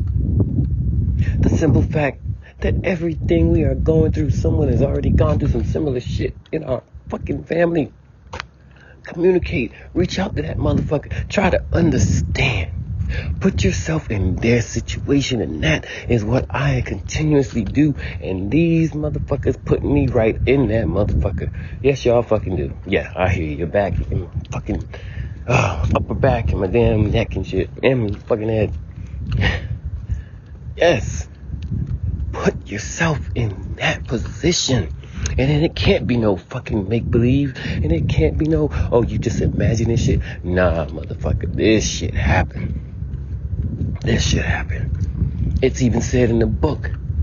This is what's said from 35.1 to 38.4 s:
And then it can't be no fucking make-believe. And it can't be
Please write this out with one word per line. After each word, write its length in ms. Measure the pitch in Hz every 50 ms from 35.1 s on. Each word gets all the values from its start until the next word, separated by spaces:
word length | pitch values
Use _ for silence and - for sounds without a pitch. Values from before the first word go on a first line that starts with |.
| - - - -
And 200 | - - 127 139
then 140 | 151 147 160
it 100 | 165 -
can't 320 | - - - 202 170 -
be 100 | 90 123
no 200 | 117 110 107 98
fucking 520 | 87 - - - 131 - - - 107 95 95
make-believe. 720 | 113 117 - 80 - 117 117 123 131 139 143 135 127 - - - - - -
And 80 | 156
it 180 | 165 165 147 -
can't 300 | - - 156 151 -
be 80 | -